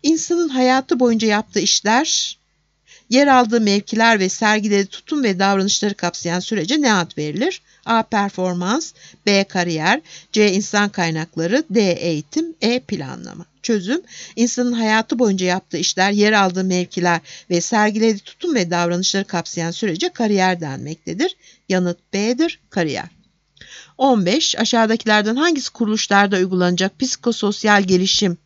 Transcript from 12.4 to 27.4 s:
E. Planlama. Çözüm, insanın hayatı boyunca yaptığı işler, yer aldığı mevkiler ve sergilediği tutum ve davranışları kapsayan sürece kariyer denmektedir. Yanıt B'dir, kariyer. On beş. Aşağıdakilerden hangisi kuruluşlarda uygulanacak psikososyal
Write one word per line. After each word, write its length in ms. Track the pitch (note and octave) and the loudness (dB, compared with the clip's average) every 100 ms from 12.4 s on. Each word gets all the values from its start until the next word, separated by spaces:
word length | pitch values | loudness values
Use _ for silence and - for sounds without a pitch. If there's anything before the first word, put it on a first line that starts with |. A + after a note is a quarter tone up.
| E4 - | -6 -4
E. 180 | A3 B3 | -2 -2
Planlama. 680 | B3+ F#3+ C3+ B2+ B2 - - _ | -4 -8 -8 -12 -14 -18 -20 _
Çözüm, 380 | - G#3+ F3+ D#4 - - - - | -2 -2 -2 -6 -6 -20 -14 -2
insanın 380 | A#3 - B3 | -2 0 -2
hayatı 460 | A#3 A3 A3 A3+ A#3+ | 0 0 0 0 0
boyunca 260 | A#3 F#3+ F3+ | 0 2 -2
yaptığı 320 | F#3 _ D#3 | -2 _ -4
işler, 340 | F3+ - F#3+ | -4 0 0
yer 220 | G3+ G#3 | 4 4
aldığı 300 | G#3+ F#3+ F3+ | 4 2 0
mevkiler 580 | F#3+ F3+ F3+ - F3 E3+ - - _ | -2 -2 -2 -2 0 0 -4 -20 _
ve 120 | F3 | -2
sergilediği 580 | - A3 G#3+ G#3+ A3+ G#3 | 0 0 2 2 0 0
tutum 360 | - - F4+ B3+ | -8 -8 -2 0
ve 160 | E3+ | 0
davranışları 540 | F3 F3 F3 F#3 G3 G3 | 0 0 0 0 -2 -2
kapsayan 460 | F3 E3 - E3 | -6 -6 -6 -6
sürece 380 | F3 G#3 E3 F4 | -4 -4 -2 -4
kariyer 520 | - A3 G3+ F#3 F3 | -2 0 2 2 0
denmektedir. 760 | D#3 C3+ C#3 D#3+ - E3+ F4+ - _ _ - | -6 -8 -10 -12 -10 -4 -4 -4 _ _ -2
Yanıt 280 | F#3 F3+ F3 _ | 0 0 -4 _
B'dir, 460 | G3 G#3+ B3 E4 - _ | -4 -2 0 -2 -4 _
kariyer. 400 | G3+ D#3+ A#2 - _ _ _ _ _ - - - - | -4 -2 -4 -10 _ _ _ _ _ -20 -20 -20 0
On 280 | C4 A#3 F3 | 2 4 2
beş. 340 | C4+ - - | 0 0 -2
Aşağıdakilerden 760 | A3+ A#3 A3 A3 G#3+ G#3+ G#3 B3 | 0 2 2 0 2 2 2 0
hangisi 340 | E4+ D4 - | 0 0 -4
kuruluşlarda 680 | - G#3+ G#3+ - G3+ G3+ G3 | -4 -2 -2 2 2 4 2
uygulanacak 640 | F#3 F#3 F3+ F3+ F#3+ _ | 0 2 2 2 -2 _
psikososyal 840 | B3+ - A#3+ A3+ | -4 -2 -4 -2